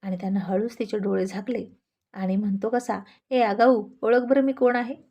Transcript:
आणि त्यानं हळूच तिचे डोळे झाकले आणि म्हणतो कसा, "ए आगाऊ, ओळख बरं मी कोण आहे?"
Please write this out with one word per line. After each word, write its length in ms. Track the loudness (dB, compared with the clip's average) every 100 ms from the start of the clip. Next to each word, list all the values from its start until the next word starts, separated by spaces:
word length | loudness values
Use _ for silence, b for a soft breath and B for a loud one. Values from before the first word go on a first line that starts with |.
आणि 140 | -6 -6
त्यानं 240 | -2 -2
हळूच 380 | 0 -2 -2 -4
तिचे 200 | -4 -2
डोळे 280 | -2 -2 -2
झाकले 380 | -6 -6 -6 -6 _ _ _ _
आणि 220 | -8 -2 0
म्हणतो 320 | 0 -2 -2
कसा, 300 | -2 -2 -6 -6 b _
"ए 100 | 0
आगाऊ, 400 | 2 4 4 4 0 -6
ओळख 240 | 2 2 4
बरं 140 | 2
मी 100 | 2
कोण 240 | 2 2 2
आहे?" 180 | -4 -10 _